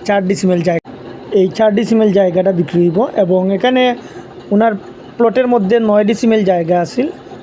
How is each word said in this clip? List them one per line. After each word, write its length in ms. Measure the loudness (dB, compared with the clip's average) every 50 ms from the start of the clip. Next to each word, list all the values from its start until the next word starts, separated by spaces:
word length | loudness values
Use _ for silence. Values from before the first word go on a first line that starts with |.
| -4
চার 220 | -2 -2 0 0
ডিসিমেল 340 | -2 -2 0 0 0 0 0
জায়গা, 280 | 0 0 -2 -2 -4 -10 -18 -18 -18 -18 -18 -18 -8 -2
এই 160 | 0 0 0 0 0
চার 180 | 0 0 2 2
ডিসিমেল 340 | 0 0 2 2 2 4 4 4
জায়গাটা 380 | 2 2 2 2 0 0 0
বিক্রি 280 | 0 0 -2 0 0 0 2
হইব 140 | 2 2 0 -2 -2 0 0 0
এবং 180 | 2 2 0 2 0 -2
এখানে 420 | 0 0 0 2 2 2 0 0 -4 -8 -18 -18 -18 -18 -18 -20 -14 -6 -2
ওনার 220 | 0 2 2 2 0 -2 -8 -14 -20 -20 -20 -10 -4
প্লটের 300 | 0 0 0 2 0 0
মধ্যে 320 | 2 0 0 0 2 0 2
নয় 240 | 2 2 2 2 2
ডিসিমেল 380 | 2 0 0 2 2 2 2 2
জায়গা 300 | 2 0 0 0 0 0 0
আছিল, 280 | 0 -2 -4 -4 -4 -4 -6 -10 -18 -20 -20 -18